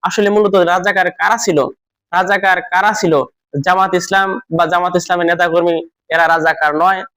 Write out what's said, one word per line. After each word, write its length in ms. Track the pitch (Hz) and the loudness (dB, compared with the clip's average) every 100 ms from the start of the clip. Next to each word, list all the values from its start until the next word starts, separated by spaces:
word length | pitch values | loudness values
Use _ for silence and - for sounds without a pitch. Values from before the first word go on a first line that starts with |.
আসলে 260 | 180 - 202 | -4 -2 0
মূলত 240 | 208 208 190 175 | 2 2 2 2
রাজাকার 360 | 180 185 190 180 | 0 0 0 -2
কারা 260 | - - 226 | -2 -2 -2
ছিল, 200 | 208 156 131 - _ _ _ | 0 0 -2 -6 _ _ _
রাজাকার 460 | 175 185 202 196 180 175 | -2 0 0 0 0 0
কারা 220 | 180 202 214 | 0 0 0
ছিল? 140 | 180 151 131 _ _ 143 | 0 0 -2 _ _ -6
জামাত 300 | 143 185 190 | 0 0 2
ইসলাম 340 | 180 175 196 190 190 - | 0 0 -2 0 -4 -6
বা 120 | 165 165 | -2 0
জামাত 280 | 175 180 180 | 0 0 -2
ইসলামের 300 | - 180 170 | -2 -2 0
নেতাকর্মী, 480 | 175 175 170 175 165 170 _ _ | 0 2 2 0 -2 -6 _ _
এরা 160 | 165 165 | 0 2
রাজাকার 460 | 165 160 156 156 151 | 2 0 0 0 2
নয়। 240 | 175 190 - | 0 0 -6